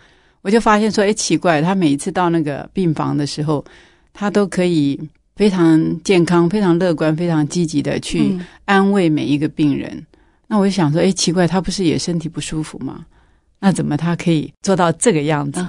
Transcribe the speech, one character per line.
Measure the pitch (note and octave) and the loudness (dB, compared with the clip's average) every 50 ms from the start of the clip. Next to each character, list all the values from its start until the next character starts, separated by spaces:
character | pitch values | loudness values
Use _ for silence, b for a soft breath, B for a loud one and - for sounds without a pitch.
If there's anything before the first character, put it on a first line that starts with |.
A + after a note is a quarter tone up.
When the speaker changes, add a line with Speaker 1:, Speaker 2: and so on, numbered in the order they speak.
| b b b b b b b b | b b b b b b b b
Speaker 1:
我 | b F#3+ | b 0
就 | G#3 A#3 | 0 2
发 | G#3+ A3+ G#3+ G#3 | 2 2 2 2
现 | G#3+ A3 | 2 0
说， | F3+ G#3+ G3+ | 0 0 2
哎， | G3+ G#3+ | 0 0
奇 | - - - F3 | -2 -2 -2 -2
怪， | D#3 - F3+ E3 D3 | 0 2 2 2 2
他 | D#3 F3 G3 | 2 0 0
每 | F#3+ F3+ D3 | 2 2 2
一 | C#3 | 0
次 | C#3+ - F#3+ | 0 -2 -4
到 | E3 F#3 F3+ E3+ | -4 -2 0 0
那 | E3+ E3 | 0 0
个 | D#3 D3+ C#3 C#3+ D3 - _ | 0 -2 -4 -8 -10 -8 _
病 | G3 F#3 E3+ D3 | -2 0 0 0
房 | - D3 C3+ C#3+ | 0 -2 -2 -2
的 | C#3+ D3 | -2 -4
时 | C#3 - - D3 | -4 -4 -6 -4
候， | D3+ D#3 C#3 - b b b b b b b b b b | -2 -2 -4 -4 b b b b b b b b b b
他 | - G3+ G#3 | -6 -4 -2
都 | G3 G#3+ G3+ | 0 0 0
可 | F#3 - F#3+ F3+ | 0 0 0 0
以 | F3+ E3+ D#3 C#3+ C#3 C3+ - D#3 D#3 - _ _ _ _ | 2 2 2 2 0 -2 -4 -8 -14 -16 _ _ _ _
非 | - G3+ G#3+ | 0 2 2
常 | F#3+ F#3 E3 E3 D#3+ D#3+ E3 D#3+ E3+ E3 - | 4 4 4 6 6 4 4 2 -2 -2 0
健 | - G3 F3 E3+ | 2 2 4 4
康、 | D#3+ F3 F3 E3+ E3+ | 4 4 2 2 2
非 | F#3 G#3+ | 2 2
常 | G3+ F3+ E3 E3+ | 2 2 2 2
乐 | F#3 F3+ E3 | 2 0 0
观、 | C#3 E3 D#3 D#3 | 0 0 0 0
非 | D#3 F3 F3 | 0 -2 0
常 | E3 D#3 D3+ | 0 0 0
积 | C#3 - F3+ E3+ | -2 -2 -2 -2
极 | D#3 - C#3 C3+ | -2 -2 -4 -4
的 | C#3+ C#3+ C3+ | -4 -4 -6
去 | - - - E3+ D3 - F#3+ | -6 -4 -2 0 0 0 0
Speaker 2:
嗯。 | F3+ F3+ B B B B | -2 -6 B B B B
Speaker 1:
安 | - G3 G3 G3 G3 G3+ | 0 2 2 4 4 2
慰 | G3+ F3+ E3 | 2 2 2
每 | D3+ C#3+ B2+ | 2 0 0
一 | B2+ C#3+ C#3+ | 0 -2 0
个 | D#3 | -2
病 | D3 - - D#3 D3 C3+ | -2 -2 0 0 0 0
人。 | C#3 - - - - D#3+ - _ b b b b b b | -2 -4 -8 -12 -14 -16 -18 _ b b b b b b
那 | b A3 | b 0
我 | G#3 F#3+ | 0 2
就 | G3+ | 2
想 | F#3+ G3 E3 D3 | 2 2 2 2
说， | D3 E3+ F3 | 2 2 2
哎， | F#3+ F#3+ | 0 0
奇 | - - F#3 | 0 -2 -2
怪， | E3 F#3 F3 | 0 2 0
他 | D#3 E3+ F#3+ | 2 0 -2
不 | F3 G#3 | -2 -4
是 | F#3 - F#3+ | -4 -2 0
也 | D#3 C#3 - | 0 0 0
身 | - - F3 E3 | -2 -4 -4 -4
体 | D#3+ D#3 | -6 -8
不 | - D#3+ | -8 -10
舒 | D3+ - E3 D#3 D#3 | -10 -8 -6 -8 -8
服 | - - - | -8 -10 -12
吗？ | C3 - - - E3 - _ _ _ _ _ _ _ _ _ _ | -12 -12 -12 -14 -16 -20 _ _ _ _ _ _ _ _ _ _
那 | - G3 | 0 0
怎 | E3 - D3+ | 0 0 0
么 | D3 D3 | -2 -4
他 | C#3+ D#3+ E3+ E3+ | -2 -2 -2 -4
可 | E3 - E3+ E3 | -2 -2 0 0
以 | D3+ - - - _ - | 0 -2 -4 -10 _ -4
做 | - F#3+ | -2 0
到 | F3+ F3+ E3 D#3+ | 2 2 0 0
这 | - - B3 F#3 | 0 2 2 2
个 | D3+ C#3+ | 2 0
样 | D#3+ D#3 C#3+ C#3+ C#3+ C#3 | 0 -2 -2 -2 -4 -4
子 | - | -6
呢？ | F3+ | -6